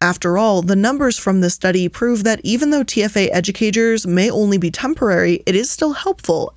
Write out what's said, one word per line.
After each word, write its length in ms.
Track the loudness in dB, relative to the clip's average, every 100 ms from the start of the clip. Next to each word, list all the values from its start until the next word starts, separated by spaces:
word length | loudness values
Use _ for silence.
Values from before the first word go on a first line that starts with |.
After 360 | -4 -2 -2 0
all, 240 | 2 2
the 140 | 2 2
numbers 420 | 2 0 0 0
from 220 | 0 2
this 140 | 2
study 340 | 0 0 0 -2
prove 380 | -2 -2 0 0
that 160 | -2
even 280 | -2 0 2
though 120 | 0
T 200 | 0 -2
F 120 | 0 0
A 140 | 0
educators 760 | 0 -2 -2 0 2 2 0 0
may 240 | 2 2
only 280 | 2 2 2
be 120 | 0
temporary, 760 | -4 -6 -2 0 2 2 0 0
it 100 | 0
is 160 | 0
still 220 | -2 -2
helpful, 600 | -2 -4 -4 -2 -2 -2